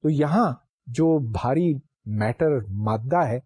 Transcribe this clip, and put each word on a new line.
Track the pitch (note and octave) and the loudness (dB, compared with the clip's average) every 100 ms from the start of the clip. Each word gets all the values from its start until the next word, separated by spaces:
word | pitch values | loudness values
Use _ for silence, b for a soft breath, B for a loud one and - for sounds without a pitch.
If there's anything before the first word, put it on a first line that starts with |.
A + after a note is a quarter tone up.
تو | D3+ | 0
یہاں | D3+ D3 F3+ A3+ - _ _ - | 2 2 2 2 -2 _ _ -12
جو | A#2+ E3 D#3+ B2 | 0 2 2 0
بھاری | G#2 B2 C#3 F3 C#3+ - _ - G#2+ | -4 -2 0 0 -2 -6 _ -8 -2
matter | G#2+ A#2+ D#3+ C#3+ G#2 F#2+ | -2 0 0 0 -2 -4
مادہ | G#2 A2+ A#2+ F3 D3+ | -2 -2 0 0 0
ہے | A#2+ | -2